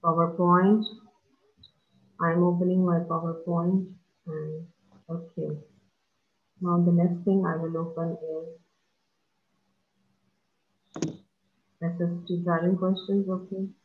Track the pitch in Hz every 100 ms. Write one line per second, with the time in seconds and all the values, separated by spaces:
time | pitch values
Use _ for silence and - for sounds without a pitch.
0 | 170 165 170 170 175 175 190 214 214 -
1 | - _ _ _ _ _ - _ _ _
2 | _ _ 165 170 175 175 180 185 180 170
3 | 170 165 165 165 - 170 175 190 185 -
4 | _ _ - 156 156 156 170 _ _ -
5 | - 170 - - 151 147 - _ _ _
6 | _ _ _ _ _ _ 180 175 175 175
7 | 180 175 - 196 180 160 165 165 165 165
8 | 165 160 160 160 165 - _ _ _ _
9 | _ _ _ _ _ _ _ _ _ _
10 | _ _ _ _ _ _ _ _ _ -
11 | - - _ _ _ _ _ _ 170 170
12 | 170 170 - 175 175 165 175 185 185 190
13 | - 202 190 185 180 190 190 -